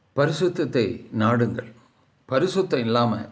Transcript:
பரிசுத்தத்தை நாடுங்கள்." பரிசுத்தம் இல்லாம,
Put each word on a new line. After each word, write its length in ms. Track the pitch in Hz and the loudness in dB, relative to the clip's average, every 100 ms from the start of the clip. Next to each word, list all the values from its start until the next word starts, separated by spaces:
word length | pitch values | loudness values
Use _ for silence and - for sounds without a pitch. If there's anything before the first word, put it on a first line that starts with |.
| _ - | _ 0
பரிசுத்தத்தை 920 | 147 156 180 175 139 127 101 85 - 113 | 0 2 0 0 -2 0 0 -2 -8 0
நாடுங்கள்." 560 | 107 120 113 - - - _ _ _ _ - | 2 2 0 -2 -10 -16 _ _ _ _ -4
பரிசுத்தம் 480 | 131 185 190 185 139 | 0 0 0 0 0
இல்லாம, 480 | 113 120 117 104 - | 0 2 2 0 -6